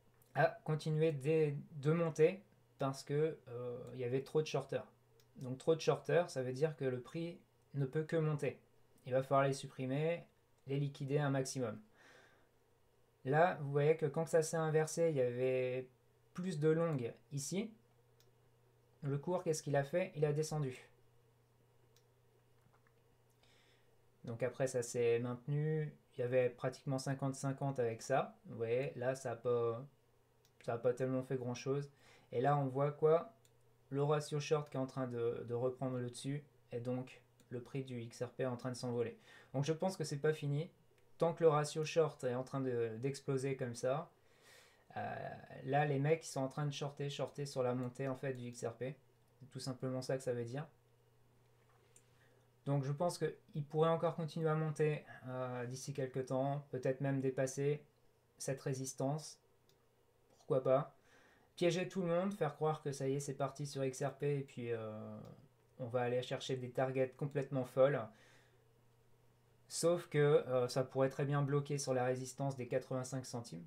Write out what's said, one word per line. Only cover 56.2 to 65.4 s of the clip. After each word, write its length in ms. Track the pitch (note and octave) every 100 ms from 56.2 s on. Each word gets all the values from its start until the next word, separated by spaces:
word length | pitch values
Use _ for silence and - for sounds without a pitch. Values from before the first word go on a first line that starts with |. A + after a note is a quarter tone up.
| C3
temps, 400 | C3 C3+ C#3+ -
peut-être 280 | B2+ C3+ C3
même 220 | C#3 C3+
dépasser 600 | C3 C3 C3+ C#3 C#3+ D3 - _ _ _ _ -
cette 240 | - C3+
résistance. 800 | C#3+ C3 C3 - C3+ D3+ - - _ _ _ _ _ _ _ _ _ _
Pourquoi 240 | - C3+
pas ? 300 | C3+ C3+ C#3+ - - - - - _ -
Piéger 320 | F3 E3+ F3+
tout 140 | F#3+
le 60 | E3+
monde, 260 | E3+ G3
faire 220 | G3 D3+ -
croire 260 | D#3 D3
que 100 | D3
ça 160 | C3+ C3+
y 60 |
est, 60 | C#3+
c'est 140 | C#3+ C3+
parti 300 | C#3 - C#3+
sur 180 | C#3
X 200 | C3+ B2+
R 100 | C#3 C3+
P 240 | C#3+ C#3+
et 40 |
puis, 300 | C3+ - A#2
euh, 440 | A2+ A2 G#2+ A2 G#2+ A2+ -